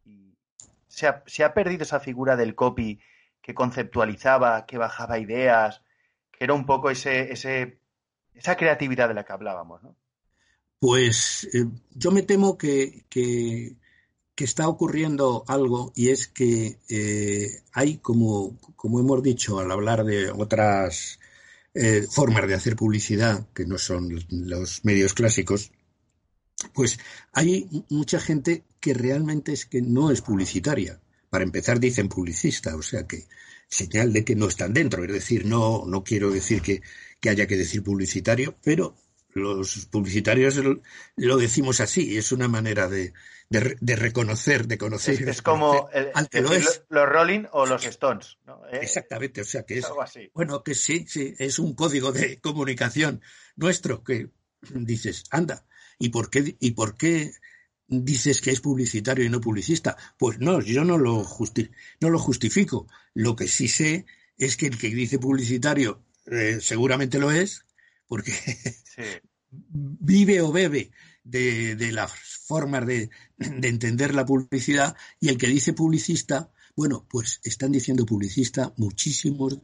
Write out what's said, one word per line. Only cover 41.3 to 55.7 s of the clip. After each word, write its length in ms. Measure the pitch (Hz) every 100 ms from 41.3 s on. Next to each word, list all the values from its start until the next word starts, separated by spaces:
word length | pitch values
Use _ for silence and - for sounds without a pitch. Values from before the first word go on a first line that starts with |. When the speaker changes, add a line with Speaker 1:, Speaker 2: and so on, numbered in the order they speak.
| 131
Speaker 2:
decimos 420 | 117 - 131 120
así, 360 | 113 - 160 107
es 140 | 104
una 160 | 127 123
manera 400 | 113 110 104 92
de, 260 | 95 90 - - - _
de 100 | 113
re-, 180 | 127 -
de 140 | 120
reconocer, 720 | 113 117 120 110 110 - 139 117
de 100 | 110
conocer 380 | 107 107 -
Speaker 1:
Es, 60 | 135
Speaker 2:
y 20 |
de 80 | 127
Speaker 1:
es 100 | 120
como 300 | - 160 151
Speaker 2:
reconocer 280 | 143 139 143
Speaker 1:
el, 80 | 135
Speaker 2:
al 160 | 147 151
que 120 | -
lo 80 | 135
Speaker 1:
decir 180 | 180 156
Speaker 2:
es. 140 | 165 _
Speaker 1:
lo-, 100 | 151
los 80 | 139
Rolling 320 | 151 170 202 208
o 140 | 147
los 180 | 131 127
Stones, 540 | 120 - 139 107 - _
¿no? 160 | - 135 143
¿Eh? 120 | 127
Speaker 2:
Exactamente, 580 | - 180 - 117 135 110
o 40 |
sea 180 | 101 127
que 160 | - 120
es 60 |
Speaker 1:
Algo 180 | 120 143
así. 260 | 117 123 98
Speaker 2:
bueno, 260 | 160 160 143
que 120 | 151
sí, 300 | 135 - 165 160
sí, 260 | 151 135 -
es 180 | 135 131
un 160 | 160
código 380 | 123 160 143 131
de 280 | 131 127 135
comunicación 800 | 156 147 135 127 123 143 156 123 - - -
nuestro 480 | - 165 175 - 120
que 260 | - 120 123 _ _ _ -
dices, 520 | 131 117 113 104 90 -
"Anda, 340 | 160 165 123 _